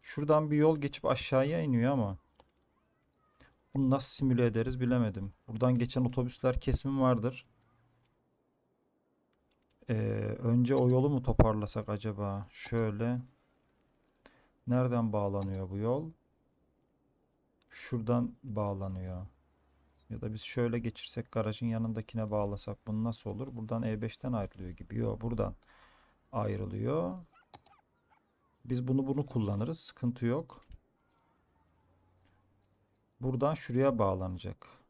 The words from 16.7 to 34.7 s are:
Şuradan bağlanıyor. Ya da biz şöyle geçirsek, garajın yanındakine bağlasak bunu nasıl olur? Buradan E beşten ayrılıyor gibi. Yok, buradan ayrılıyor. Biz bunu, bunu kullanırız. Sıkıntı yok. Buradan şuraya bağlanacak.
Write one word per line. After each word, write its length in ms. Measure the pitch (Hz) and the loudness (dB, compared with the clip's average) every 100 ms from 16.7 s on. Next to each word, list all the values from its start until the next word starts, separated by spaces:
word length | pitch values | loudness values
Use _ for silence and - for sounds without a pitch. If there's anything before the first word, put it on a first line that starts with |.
| _ _ _ _ _ _ _ _ _ _ | _ _ _ _ _ _ _ _ _ _
Şuradan 680 | - - 120 110 120 120 - | -16 -4 -4 2 0 0 -6
bağlanıyor. 840 | 131 107 104 98 98 92 92 90 101 _ _ _ _ _ _ _ _ | -8 -2 -2 -2 -4 -6 -6 -8 -10 _ _ _ _ _ _ _ _
Ya 120 | 110 | -8
da 120 | 117 | -6
biz 80 | 107 | -6
şöyle 380 | - - 120 117 | -6 0 0 0
geçirsek, 520 | 113 - - - - | -2 -6 -10 -10 -6
garajın 360 | 113 107 107 117 | -2 -2 -2 -2
yanındakine 640 | 113 113 110 107 113 110 | 0 -2 -4 -6 -4 -2
bağlasak 560 | 107 101 101 - 101 - | 0 0 -4 -8 -8 -4
bunu 160 | 107 | -2
nasıl 260 | 113 113 - | -2 -2 -6
olur? 260 | 98 135 | -6 -8
Buradan 280 | 120 110 113 | -8 -4 -2
E 180 | 110 110 | -2 -2
beşten 320 | 107 - 131 | -4 -6 -4
ayrılıyor 360 | 117 98 - 92 | -2 -4 -8 -12
gibi. 280 | - - 110 | -12 -8 -2
Yok, 240 | 110 107 | -2 -2
buradan 340 | 120 113 98 - _ - - _ _ _ _ | -4 0 -2 -4 _ -20 -20 _ _ _ _
ayrılıyor. 880 | 123 107 98 98 98 117 151 180 185 170 - _ - - _ _ _ _ _ _ _ _ _ | -2 -2 -2 -4 -2 -2 0 -2 -6 -14 -20 _ -20 -20 _ _ _ _ _ _ _ _ _
Biz 220 | 117 123 123 | -6 -4 0
bunu, 200 | 131 135 | 0 2
bunu 180 | 139 | -2
kullanırız. 540 | 143 117 104 101 120 165 | 0 0 0 0 -2 -4
Sıkıntı 460 | - - 123 123 | -8 -2 -4 0
yok. 360 | 117 135 127 - _ - _ _ _ _ _ _ _ _ _ _ _ _ _ _ _ _ _ _ _ _ _ _ _ _ | 0 0 -4 -18 _ -20 _ _ _ _ _ _ _ _ _ _ _ _ _ _ _ _ _ _ _ _ _ _ _ _
Buradan 320 | 127 127 139 | -2 2 0
şuraya 460 | 160 - 123 135 120 | 0 -2 4 4 4
bağlanacak. 680 | 98 95 92 90 92 - - | 2 2 -4 -6 -10 -12 -18